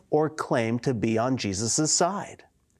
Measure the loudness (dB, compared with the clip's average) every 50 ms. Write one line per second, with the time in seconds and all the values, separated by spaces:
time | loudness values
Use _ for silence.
0 | -8 0 2 2 2 2 -2 -4 -4 0 0 2 2 2 0 0 0 -2 -2 0
1 | 0 0 2 2 2 0 0 -2 -2 -4 -2 -2 -2 -2 0 0 0 2 2 2
2 | 2 2 0 -4 -8 -12 -14 -20 -20 _ _ _ _ _ _ _